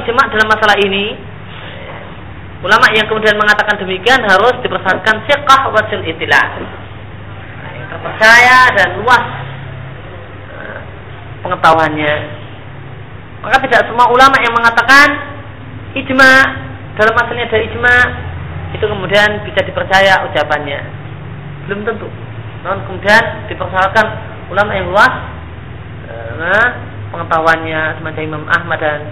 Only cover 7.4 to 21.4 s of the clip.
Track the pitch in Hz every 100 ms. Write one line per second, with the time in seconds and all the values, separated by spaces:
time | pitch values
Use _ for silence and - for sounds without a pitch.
7.4 | - - - - - - 160 - 220 233
8.4 | 247 254 254 202 175 202 233 233 - -
9.4 | - - - - - - - - - -
10.4 | - - - 107 - - - - - -
11.4 | 180 185 165 160 156 151 151 147 - -
12.4 | - - - - - - - - - -
13.4 | 180 262 262 220 - 233 240 247 269 262
14.4 | 233 233 233 233 233 277 294 294 - -
15.4 | - - - - - 269 262 262 262 269
16.4 | 262 - - - - - 220 233 233 240
17.4 | 233 220 226 233 240 247 247 - - -
18.4 | - - - - 208 202 185 202 208 208
19.4 | 185 190 - 185 180 190 196 185 185 151
20.4 | 147 147 143 143 - - - - - -